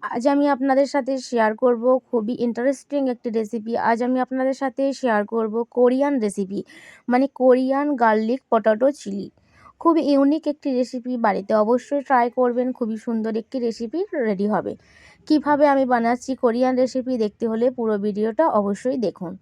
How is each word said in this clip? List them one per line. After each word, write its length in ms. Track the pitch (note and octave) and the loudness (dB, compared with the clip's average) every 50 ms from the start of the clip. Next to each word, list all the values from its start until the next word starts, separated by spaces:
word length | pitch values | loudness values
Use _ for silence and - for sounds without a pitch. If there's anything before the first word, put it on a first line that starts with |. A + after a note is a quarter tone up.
| - | -8
আজ 260 | A#3+ C4 B3 A#3 C#4+ | -6 -6 -2 0 2
আমি 200 | C#4+ C#4+ C#4+ D4 | 2 2 2 2
আপনাদের 380 | C#4 A#3+ C4 C#4 C4 C4 C#4+ | 0 0 2 2 2 2 2
সাথে 320 | C4+ - C#4+ B3+ A#3+ C4+ C4 | 2 0 -2 -2 -2 -4 -6
শেয়ার 340 | B3 - - A#3 A3 G#3+ A3 | -6 -4 0 0 2 2 0
করব 440 | G#3+ - B3+ B3 A3+ A3+ B3+ B3+ C4 | 2 2 2 2 2 2 2 2 2
খুবই 360 | _ _ - A#3+ G#3+ G#3 B3+ - | _ _ -4 -2 -2 -2 -4 -2
ইন্টারেস্টিং 720 | A#3+ A#3+ A3+ A#3 A#3+ C4+ C#4 C4 - _ C#4 C#4+ C#4 C4 | -2 -4 -2 -2 -2 -2 -2 -2 -6 _ -4 -2 -2 -2
একটি 180 | B3 A3+ _ B3 | -4 -4 _ -4
রেসিপি। 460 | G#3+ A3+ A3 G#3 - A#3 G#3 A3 A#3 | -2 -2 -4 -4 -6 -8 -6 -4 -4
আজ 260 | - - - A#3 A3 B3 | -2 0 0 0 0 0
আমি 180 | B3 B3+ B3+ | 0 0 0
আপনাদের 340 | B3+ B3 B3+ C4 C4 C4 C4+ | -2 -2 -2 -2 -2 -2 -2
সাথে 380 | B3+ C#4 C4+ A#3+ - C#4 C#4 C4+ | -2 -4 -6 -2 0 -2 -2 -2
শেয়ার 300 | - - B3 A3 G#3 G#3 | -2 -2 0 0 0 0
করব 280 | G#3 - A3+ A3 A3 G#3 A3+ A#3 _ | 0 -2 -2 -2 -2 -2 -4 -6 _
কোরিয়ান 440 | _ - B3 B3 B3+ C4 C#4 C#4+ C#4+ C4+ | _ 2 4 4 4 2 0 0 0 0
রেসিপি, 400 | G#3+ G#3 F#3+ - G3+ F#3 G3 G3 - _ - - - - - - _ - | -2 -2 -2 -4 -6 -6 -6 -8 -10 _ -16 -20 -20 -20 -20 -20 _ -2
মানে 180 | A#3+ B3 C4+ C#4 _ | 0 0 0 0 _
কোরিয়ান 520 | - B3+ C4 B3 B3+ C4 B3+ C4 C#4 C#4+ D4 D4 | 2 4 6 6 6 4 0 0 0 0 -2 0
গার্লিক 460 | B3 A#3+ A3+ G#3+ A3 A3 A3 B3 C4+ _ _ | 2 2 4 4 2 2 0 -2 -4 _ _
পটেটো 400 | - A3+ G#3 A3 A3 A3 B3 C4+ | 0 2 2 2 2 4 2 0
চিলি। 400 | C#4+ - - G#3 G3 G3+ - - _ _ _ _ _ _ - - - _ | 0 0 -10 -10 -8 -8 -8 -10 _ _ _ _ _ _ -20 -20 -20 _
খুব 160 | - E4 E4 E4 | 2 2 2 4
ইউনিক 460 | D4 C4 C#4+ C#4 C#4 C#4 D4 D#4+ D#4+ | 2 2 4 4 4 4 2 0 -2
একটি 220 | D4+ C#4+ _ _ D4 C4 | -4 -6 _ _ -4 -2
রেসিপি, 380 | B3 B3+ A#3+ - B3+ A#3 B3+ B3+ | -2 -2 -2 -4 -10 -8 -6 -6
বাড়িতে 380 | B3 A3+ G#3+ F#3+ F#3+ G3 G3 A3 | 0 0 0 0 0 -2 0 0
অবশ্যই 480 | G#3+ G#3+ G#3 A#3+ B3+ A#3+ - C#4+ C#4+ C4 | 0 2 2 2 0 0 -2 -4 -4 -2
ট্রাই 240 | - C#4 B3 A#3+ A#3+ | 2 2 2 2 2
করবেন। 420 | A#3 - B3+ B3 A#3+ A#3+ B3 B3+ B3+ | 0 0 0 0 2 0 -2 -4 -4
খুবই 240 | - B3 G#3+ A3+ | -4 -6 -6 -6
সুন্দর 360 | G#3+ - - A3+ A3+ G#3+ A3 A3 | -8 -6 -6 -4 -4 -4 -4 -4
একটি 200 | A3+ G#3+ _ - C4+ | -6 -6 _ -8 -4
রেসিপি 420 | A#3+ A#3 A3 - A#3 A#3 A3 D#4+ G4 G#4+ - | -4 -4 -4 -6 -8 -8 -6 -6 -6 -4 -4
রেডি 320 | D#4+ B3 A3 G#3 F#3 G3+ | -4 -2 -2 -2 -2 -2
হবে। 260 | G#3 G#3+ F3+ - G3+ - - _ _ _ - - - - _ _ | 0 0 -2 -2 -4 -10 -10 _ _ _ -20 -20 -20 -20 _ _
কিভাবে 380 | - D#4 D4+ - D4 D4 C#4 D4 | 0 0 0 2 2 2 4 4
আমি 180 | C#4+ C#4 C4+ C4+ | 4 4 4 2
বানাচ্ছি 460 | B3 B3+ A#3+ A3+ A#3 A#3+ A#3+ - - C4 | 2 2 2 2 0 -2 -2 -4 -8 -8
কোরিয়ান 400 | A#3 - A#3+ A3+ A#3+ B3+ B3+ C4 | 0 0 0 2 2 0 0 2
রেসিপি 360 | B3 B3+ B3+ - C4 B3 B3+ C4 | 2 0 0 0 -4 -4 -2 -2
দেখতে 280 | A#3+ A3 G#3 G3+ _ - | -2 -2 -2 -2 _ -4
হলে 200 | A#3 A3 A3+ A#3 B3+ | -4 -2 0 0 0
পুরো 240 | B3+ B3+ A#3 A3 G#3+ G3+ | 0 0 -2 -2 -2 0
ভিডিওটা 460 | G3 G#3+ G3+ G3+ G#3+ A3 A3+ - D#4+ E4 | -2 -2 -2 -2 -2 -4 0 2 2 2
অবশ্যই 500 | B3+ G#3+ G3+ G3+ G3+ G3 - B3+ C4+ C#4 | 2 2 0 0 -2 -2 -2 -4 -2 -2
দেখুন। 360 | A3+ F3+ E3 - F#3 E3 F#3 F#3+ | -2 -4 -4 -4 -10 -12 -12 -14